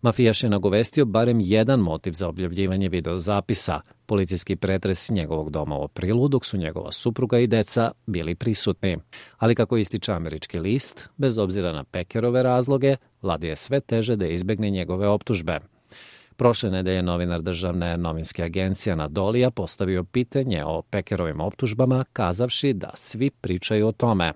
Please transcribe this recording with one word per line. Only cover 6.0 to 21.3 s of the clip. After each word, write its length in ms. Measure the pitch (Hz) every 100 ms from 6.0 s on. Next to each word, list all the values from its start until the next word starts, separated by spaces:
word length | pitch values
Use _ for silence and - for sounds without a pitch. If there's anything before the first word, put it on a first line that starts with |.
| 90 113 143
dok 180 | 135 -
su 120 | 101
njegova 340 | 80 85 -
supruga 480 | - - 113 123 120
i 80 | 120
deca 440 | 110 107 - 117 - -
bili 300 | 90 80 87
prisutni. 600 | 117 107 - 92 98 85 - - - _
Ali, 180 | 113 117
kako 220 | 113 117
ističe 340 | 101 110 -
američki 480 | 92 82 78 - 90
list, 500 | 85 127 - - - -
bez 200 | 139 113
obzira 340 | 101 95 87
na 120 | 78
Pekerove 600 | 69 92 90 117 120 123
razloge, 520 | 127 123 127 135 135 135 _ _
vladi 260 | 98 80 82
je 80 | 78
sve 240 | - 135
teže 360 | - 113 113 113
da 120 | 90
izbegne 420 | 87 90 107 107
njegove 380 | 95 82 90 101
optužbe. 520 | 104 - 104 80 80 - _ _ - - - _ _
Prošle 340 | 123 113 110
nedelje 320 | 92 92 92
novinar 400 | 90 87 87 85
državne 560 | 82 85 90 87 87 85
novinske 460 | 87 80 80 -
agencije 500 | 85 87 95 95 -
Anadolija 580 | 82 76 76 98 117 127
postavio 520 | 117 90 - 95 92
pitanje 600 | 90 123 123 139 131 90 73
o 160 | 80
Pekerovim 600 | - 101 90 95 85